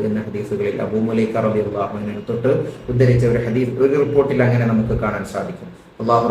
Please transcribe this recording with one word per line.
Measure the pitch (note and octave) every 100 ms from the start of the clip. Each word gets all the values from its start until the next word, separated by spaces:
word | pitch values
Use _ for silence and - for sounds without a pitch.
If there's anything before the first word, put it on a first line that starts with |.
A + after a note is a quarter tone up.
| G#2+
എന്ന് | G#2+ G2+
ഹദീസുകളിൽ | G2+ - G#2 G2+ - G2+
അബൂ | G#2+ A2+
മുലൈക്ക | A2+ A2 A#2 A2
റളിയല്ലാഹു | G#2+ G2+ G2+ G2 G#2
അൻഹു | G#2 G2+ -
തൊട്ട് | A#2 B2 - - - -
ഉദ്ധരിച്ച | B2 B2+ A#2+ A#2+
ഒരു | A2 A2
ഹദീസ്, | A#2 B2 A#2
ഒരു | C3+ D3
റിപ്പോർട്ടിൽ | C#3 C#3+ C3+ B2 A#2+
അങ്ങനെ | A#2+ A#2
നമുക്ക് | A2+ G#2+ A2
കാണാൻ | G#2+ G2+ F#2+
സാധിക്കും. | G2+ F2 F2+ - - - -
അല്ലാഹു | A2+ A#2 A#2+